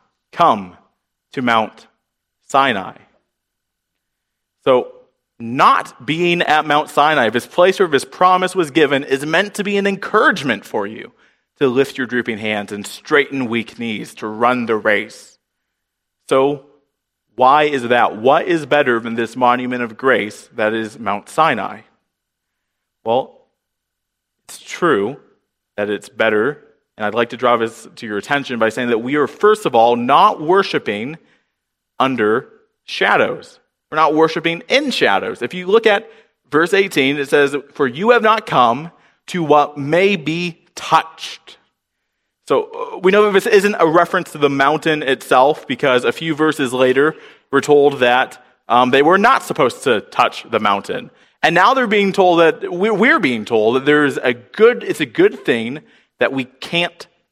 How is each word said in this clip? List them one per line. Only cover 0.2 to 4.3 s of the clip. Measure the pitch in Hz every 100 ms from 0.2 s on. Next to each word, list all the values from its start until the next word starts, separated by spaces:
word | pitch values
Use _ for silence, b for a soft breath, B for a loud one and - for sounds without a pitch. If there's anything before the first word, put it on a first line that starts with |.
| _
come | - 170 110 92 92 _ _ _ _ _
to | -
Mount | 123 113 107 - _ _ _ _ _ _ -
Sinai." | 139 135 101 92 - _ _ _ _ _ _ _ _ _ _ _ _ _